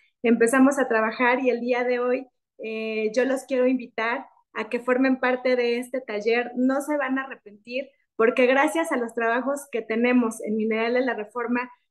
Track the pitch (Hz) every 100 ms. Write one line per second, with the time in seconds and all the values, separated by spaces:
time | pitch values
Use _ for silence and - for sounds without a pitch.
0 | _ _ 226 233 233 269 262 277 254 226
1 | 220 220 247 254 262 240 240 240 247 247
2 | 247 254 262 _ _ _ 220 220 220 220
3 | 220 233 254 269 - 269 254 262 233 -
4 | 220 262 - _ _ 226 220 240 240 254
5 | 262 254 254 254 254 254 240 240 247 262
6 | 254 208 208 233 247 247 254 269 294 294
7 | 262 262 262 240 208 208 240 247 277 _
8 | _ - 269 254 247 269 302 320 320 262
9 | 233 240 226 233 254 285 - 226 220 220
10 | 240 247 240 - - 220 214 220 226 247
11 | 262 214 208 247 233 247 247 - _